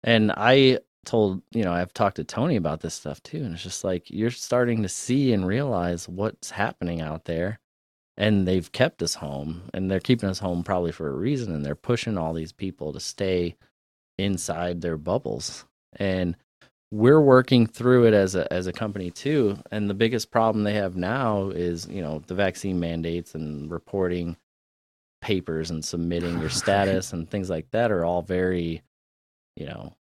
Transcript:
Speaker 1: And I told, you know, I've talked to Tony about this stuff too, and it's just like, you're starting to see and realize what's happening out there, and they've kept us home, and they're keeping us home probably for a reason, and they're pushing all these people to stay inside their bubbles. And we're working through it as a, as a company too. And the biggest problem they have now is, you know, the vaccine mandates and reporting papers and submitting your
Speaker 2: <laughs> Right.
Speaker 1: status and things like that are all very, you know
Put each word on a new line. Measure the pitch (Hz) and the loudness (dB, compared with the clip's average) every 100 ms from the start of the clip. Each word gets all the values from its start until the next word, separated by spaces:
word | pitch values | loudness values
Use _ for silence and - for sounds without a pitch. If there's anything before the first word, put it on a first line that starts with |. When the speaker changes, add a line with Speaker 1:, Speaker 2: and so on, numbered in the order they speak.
Speaker 1:
And | 120 113 107 - | 4 4 4 2
I | 110 135 131 127 _ _ - | 6 8 8 4 _ _ -2
told, | 113 104 95 _ | 2 2 0 _
you | 117 | -2
know, | 95 | 0
I've | 87 92 | 0 -2
talked | - 101 - | 0 0 0
to | |
Tony | 80 - 147 120 | -8 -2 0 0
about | 78 78 | 0 -4
this | 82 | -6
stuff | - 76 71 | -10 -10 -12
too, | - 156 | -10 -8
and | 123 | -8
it's | 85 | -8
just | 92 - | -10 -6
like, | 98 90 - | -4 -4 -6
you're | 98 113 | -4 -2
starting | 120 - 123 120 113 | -4 -2 0 2 0
to | 98 | -2
see | - - 131 135 | -6 -2 2 4
and | 107 92 | 2 2
realize | 110 143 101 87 87 - | 0 0 -2 -2 -4 -6
what's | 90 107 - - | -4 -4 -6 -14
happening | - 107 - 90 85 | -4 -4 -2 -6 -4
out | 78 80 | -6 -8
there, | - 82 92 110 _ _ _ _ _ - | -6 -4 -4 -6 _ _ _ _ _ 0
and | 104 104 92 | 2 4 4
they've | 92 82 | 0 -2
kept | - 135 - | 0 0 0
us | 85 | -6
home, | - 76 69 73 85 90 | -6 -8 -8 -8 -10 -10
and | - 95 | -6 -2
they're | 95 | -2
keeping | - 120 98 | 2 2 2
us | 95 | -4
home | 95 87 | -4 -4
probably | 85 92 85 | -2 0 -2
for | - 78 | -4 -6
a | 67 | -4
reason, | 107 143 110 | -2 -2 -4
and | 78 | -6
they're | 71 | -6
pushing | 71 - 120 - 98 | -6 -2 -2 -2 -4
all | 80 | -2
these | 82 80 | -4 -8
people | - 98 - 76 | -8 -10 -8 -10
to | - | -8
stay | - - 95 92 87 - _ _ _ _ _ - | -12 -4 0 0 0 -6 _ _ _ _ _ -4
inside | 101 92 - 85 87 87 | -2 -2 -4 -4 -4 -4
their | 85 80 | -4 -4
bubbles. | 80 117 - 57 - - - _ _ - | -2 -2 -2 -8 -8 -12 -20 _ _ -4
And | 98 92 87 82 _ _ _ _ _ | -2 0 -2 -4 _ _ _ _ _
we're | 107 117 156 | 2 6 8
working | 143 127 123 127 113 | 10 8 8 6 6
through | - 123 127 117 | 2 4 6 8
it | |
as | 104 95 | 6 4
a, | 95 - | 0 -2
as | 90 92 | -2 -4
a | |
company | 85 110 101 90 | -4 -6 -4 -8
too. | - 139 151 107 101 - | -6 -2 2 2 0 -8
And | 104 101 | -4 -2
the | |
biggest | 98 113 117 - | 2 2 0 0
problem | 117 113 107 | 2 4 2
they | 104 | 0
have | 104 95 90 | 0 -2 -2
now | 90 127 123 104 98 | -2 0 0 0 -2
is, | 87 87 85 80 | -2 -2 -4 -8
you | 98 | -8
know, | 78 78 76 | -6 -6 -6
the | |
vaccine | 90 98 - 98 90 | 0 0 0 -4 -2
mandates | 85 85 82 85 85 | -2 -4 -4 -4 -6
and | 80 78 73 76 | -10 -8 -8 -8
reporting | 85 - 101 90 87 85 82 _ _ _ _ _ _ _ _ | -10 -6 -2 -2 -2 -4 -8 _ _ _ _ _ _ _ _
papers | - 98 87 80 80 | -2 -2 -2 -6 -4
and | 80 | -6
submitting | 78 85 85 85 87 | -6 -4 -2 -2 -2
your | 85 | -4
Speaker 2:
<laughs> | |
Right. | 80 | -2
Speaker 1:
status | - - 101 98 95 92 | -2 2 2 2 0 -2
and | 85 82 | -10 -6
things | 101 92 | -6 -4
like | 80 - | -6 -4
that | 107 117 | -2 0
are | 95 | 0
all | 82 87 | 0 -2
very, | 85 92 92 90 85 82 _ _ _ _ _ _ _ - | -2 -2 0 0 -4 -6 _ _ _ _ _ _ _ -14
you | 73 | -12
know | - - _ | -12 -16 _